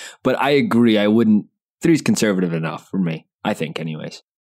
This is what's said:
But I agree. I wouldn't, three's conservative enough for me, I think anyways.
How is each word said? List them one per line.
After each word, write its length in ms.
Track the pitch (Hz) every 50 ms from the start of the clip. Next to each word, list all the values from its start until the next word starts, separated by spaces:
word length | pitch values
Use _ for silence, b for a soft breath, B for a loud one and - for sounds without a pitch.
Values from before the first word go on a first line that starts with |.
| B B B B -
But 120 | 127 123 -
I 80 | 117 143
agree. 480 | 147 135 120 98 101 117 120 117 107
I 80 | 104 104
wouldn't, 400 | 104 107 117 113 110 107 104 - - _ _ _ _ _ _
three's 220 | - 165 160 143
conservative 520 | - 120 104 - 113 107 98 92 92 85 82
enough 360 | 80 80 78 82 - - _
for 80 | -
me, 300 | 98 90 82 80 - - _ _ _ -
I 100 | 104 -
think 260 | - 82 78 - -
anyways. 440 | - 80 78 - - - - - - _ _ _